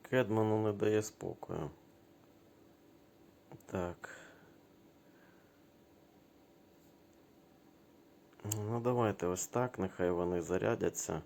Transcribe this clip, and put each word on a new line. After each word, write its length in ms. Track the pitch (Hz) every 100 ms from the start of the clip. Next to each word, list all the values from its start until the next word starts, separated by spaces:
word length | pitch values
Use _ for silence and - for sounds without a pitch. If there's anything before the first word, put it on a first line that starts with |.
| -
Кедману 520 | 127 107 110 110 107
не 100 | 107
дає 300 | 101 107 107
спокою. 680 | 107 - 90 - - 82 80 - - - - - - - - - - - - - - - - - - - -
Так. 440 | 95 87 87 - - - - - - - - - - - - - - - - - - - - - - - - - - - - - - - - - - - - - - - - - - - - - 107
Ну, 240 | 104 120
давайте 460 | 120 123 110 98 87
ось 200 | 90 -
так, 320 | 120 123 -
нехай 320 | 95 - 90
вони 320 | 87 87 90
зарядяться. 800 | 80 90 101 117 90 - - 82